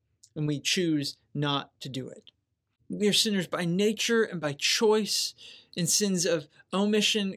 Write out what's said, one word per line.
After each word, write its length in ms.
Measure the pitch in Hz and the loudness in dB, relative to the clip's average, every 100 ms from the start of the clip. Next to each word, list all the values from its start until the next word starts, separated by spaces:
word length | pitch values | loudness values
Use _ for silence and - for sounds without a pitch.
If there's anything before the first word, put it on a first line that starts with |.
| _ _ - - | _ _ -14 -6
and 100 | 147 | -4
we 140 | 143 | -2
choose 560 | - - 175 151 143 - _ | -2 0 2 0 -2 -10 _
not 380 | 147 147 143 - - | -4 -2 -2 -6 -14
to 80 | 143 | -12
do 200 | 131 123 | -10 -10
it. 220 | - - _ _ _ _ _ - | -14 -20 _ _ _ _ _ -10
We 200 | 180 202 | -2 2
are 40 | |
sinners 360 | - 220 202 165 | 2 2 0 -2
by 160 | 156 | -2
nature 580 | 175 175 208 214 - 233 | 0 2 2 0 0 2
and 180 | 220 175 | 0 -2
by 120 | 151 | -4
choice, 800 | 143 - - 220 214 202 - - - - - - - | -2 0 2 4 4 2 -2 -4 -8 -20 -20 -12 -4
in 100 | 165 | 0
sins 380 | - 208 185 | 2 2 0
of 240 | 175 165 147 _ _ | 0 0 -4 _ _
omission, 640 | 185 208 214 208 220 196 | 0 2 4 2 2 -2